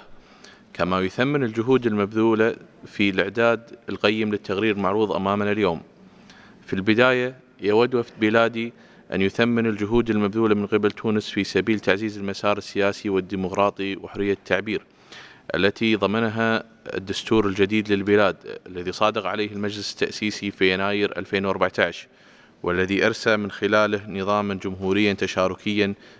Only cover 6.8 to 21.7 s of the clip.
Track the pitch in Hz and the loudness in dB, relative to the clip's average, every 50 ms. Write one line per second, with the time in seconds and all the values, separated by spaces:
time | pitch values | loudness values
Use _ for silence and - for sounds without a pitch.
6.8 | 95 110 107 117 127 127 127 123 123 127 131 - - _ _ - 95 101 104 113 | 0 2 2 4 4 4 4 2 0 -4 -6 -10 -20 _ _ -4 0 2 4 4
7.8 | 120 120 127 120 117 - - - 110 107 110 113 117 113 117 113 117 117 - - | 4 2 2 -2 -2 -4 -4 0 0 2 4 4 2 2 0 -4 -8 -8 -10 -16
8.8 | - - - - - - - 95 95 98 - - 117 120 117 117 113 113 104 101 | -20 -20 -20 -20 -12 -6 -2 0 0 0 2 2 0 2 2 0 0 0 0 -2
9.8 | 104 101 117 120 113 110 107 104 104 98 104 113 110 107 104 104 101 98 110 104 | -2 0 2 0 2 2 2 2 0 0 2 2 2 4 2 2 0 0 0 2
10.8 | 107 101 - - - 110 107 107 - - - 104 95 - - 95 92 113 110 101 | 2 0 -2 -2 -2 -2 -2 -2 -2 -4 -4 -4 -2 0 0 0 0 0 -2 0
11.8 | - 98 92 101 113 107 104 101 98 98 95 - 110 104 104 101 - - - 98 | 2 0 0 0 0 -6 -6 -6 -8 -8 -6 -2 0 0 0 -2 -4 -6 -2 0
12.8 | 98 101 98 - - 104 95 95 92 87 101 95 92 90 95 101 101 101 - - | 0 0 0 -2 -2 0 0 0 0 -2 -4 -4 -4 -2 0 2 2 2 0 -2
13.8 | 98 98 95 - 92 - - 101 101 98 95 - - - 92 98 104 110 95 - | -6 -6 -6 -8 -10 -12 -6 -4 -2 -2 -2 -2 -2 -2 -2 -2 0 -2 -6 -6
14.8 | - _ _ _ - - - - - - - - _ - - 87 92 101 - - | -6 _ _ _ -20 -20 -20 -20 -20 -20 -20 -10 _ 0 2 4 4 2 2 2
15.8 | 117 110 107 98 98 95 104 113 117 107 107 113 113 113 113 104 - - - _ | 0 2 2 2 2 0 0 0 -2 -2 -2 0 0 0 0 -2 -4 -6 -20 _
16.8 | - - - - 95 98 95 - - - 110 110 101 98 92 101 98 98 110 110 | -12 -8 -8 -8 -6 -6 -8 -6 -2 2 2 4 4 2 2 2 2 2 2 0
17.8 | 101 104 101 98 95 104 104 107 101 92 85 - - - - - - 92 90 90 | 0 2 0 0 2 4 4 4 4 4 0 -2 -10 -14 -14 -14 -14 -12 -10 -8
18.8 | 87 90 - - 107 107 107 110 92 90 101 107 104 104 104 101 107 104 101 101 | -8 -6 -2 0 0 0 0 0 -4 -4 -4 -4 -4 -4 -4 -6 -6 -6 -6 -6
19.8 | 98 - - - - - - - 107 107 - - 101 101 - - 95 92 92 95 | -10 -8 -4 -4 -4 -4 -4 -4 -4 -4 -4 -4 -6 -6 -2 2 2 2 2 2
20.8 | 98 101 104 104 101 - - 87 92 - 101 95 98 98 95 92 92 92 | 0 -2 0 0 -2 -2 -2 -6 -6 -4 -2 -2 0 0 0 0 -2 -2